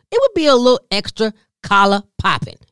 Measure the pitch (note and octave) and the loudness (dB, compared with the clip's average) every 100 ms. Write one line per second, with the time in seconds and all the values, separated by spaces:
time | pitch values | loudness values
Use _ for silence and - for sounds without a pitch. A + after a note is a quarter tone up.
0 | - A#4 C5+ F#4 D4+ B3 B3 B3 - G3+ | -6 -2 0 0 2 2 2 0 -2 -8
1 | - - A3 - _ _ - G3+ G3+ G3+ | -8 -6 -6 -6 _ _ -2 2 2 0
2 | - - F#3+ C#3+ - - _ | -4 -8 -4 -4 -8 -16 _